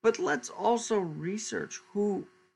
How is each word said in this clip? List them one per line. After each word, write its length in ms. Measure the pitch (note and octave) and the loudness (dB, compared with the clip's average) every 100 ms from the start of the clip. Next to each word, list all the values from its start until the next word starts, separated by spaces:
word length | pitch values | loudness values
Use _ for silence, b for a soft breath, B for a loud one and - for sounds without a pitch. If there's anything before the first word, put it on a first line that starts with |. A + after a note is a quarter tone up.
But 160 | A3 A3+ | 4 2
let's 300 | F3+ D3+ - | 0 0 -2
also 500 | - G#3 A#3 A3+ G#3+ | -2 2 2 2 0
research 800 | F3 D3+ D#3+ G#3 - A3 - - - | 0 -4 -4 -4 -4 -6 -6 -10 -8
who 340 | G3+ G#3 F#3+ - _ _ | 0 0 0 -4 _ _